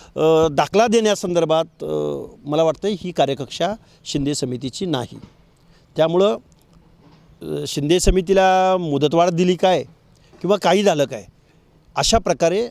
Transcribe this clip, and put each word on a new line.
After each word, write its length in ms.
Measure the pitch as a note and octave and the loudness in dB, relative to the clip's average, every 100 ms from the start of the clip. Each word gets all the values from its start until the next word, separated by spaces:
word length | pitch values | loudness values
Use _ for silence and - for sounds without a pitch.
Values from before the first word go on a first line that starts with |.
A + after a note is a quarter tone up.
| - - | -12 0
अ, 320 | D#3 D#3+ D#3+ | 2 4 2
दाखला 360 | C#3+ D3 G3 A#3 | 0 0 2 2
देण्यासंदर्भात, 960 | A3+ G#3+ G3+ F#3+ E3+ D#3+ D#3+ D#3+ - | 2 2 0 -2 0 0 0 -2 -8
अ, 320 | - D3+ D3 C#3+ D3 - | -6 -4 -4 -6 -10 -14
मला 180 | C#3+ D3 | -6 0
वाटतं 260 | D#3+ D3+ G3 | 0 0 -4
ही 240 | G3+ F3+ | -6 -6
कार्यकक्षा 600 | F3 C#3 C#3 C3 - E3+ A3 _ _ | -2 -2 -2 -8 -6 -4 -6 _ _
शिंदे 300 | - D3+ C#3 | -8 -4 -2
समितीची 520 | D3 C3 B2 C3 - F#3 | -4 -4 -6 -8 -8 -4
नाही. 320 | C#3+ A#2 A2+ - _ _ _ _ _ _ - | -4 -6 -12 -20 _ _ _ _ _ _ -2
त्यामुळं, 400 | D#3+ F3 G3 A#3 - _ _ _ _ _ _ _ _ - | 0 2 2 0 -8 _ _ _ _ _ _ _ _ -16
अ, 220 | D#3 D3+ C#3+ | -10 -8 -6
शिंदे 340 | - D3 F3 | -4 0 2
समितीला 760 | - F3+ F3 F#3+ F#3+ F#3 F#3 F#3 | 4 2 4 4 4 4 2 0
मुदतवाढ 500 | E3+ C#3+ D3 E3 F3 | 0 0 2 2 2
दिली 240 | E3+ F3+ | 2 0
काय 280 | F3+ F#3+ F3 A#2+ - _ _ _ - | 2 2 0 -2 -14 _ _ _ -8
किंवा 160 | E3+ G3+ | -2 0
काही 260 | F#3 F#3+ | 2 2
झालं 220 | G3+ D#3+ | 2 2
काय, 200 | C3+ A#2 G2 _ _ _ _ _ _ - | -2 -4 -16 _ _ _ _ _ _ -4
अशा 220 | C3+ A3+ | 0 0
प्रकारे 500 | G#3 D#3+ E3 F#3 A#3 | 0 0 0 0 -4